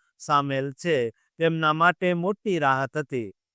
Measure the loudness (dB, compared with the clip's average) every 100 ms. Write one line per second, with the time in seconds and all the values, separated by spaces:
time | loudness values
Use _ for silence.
0 | _ _ 0 0 2 -2 -4 -6 0 0
1 | 0 -6 _ -2 -2 0 0 2 2 2
2 | 0 0 -2 -4 -2 0 2 2 0 -6
3 | -6 -6 -8 -12 _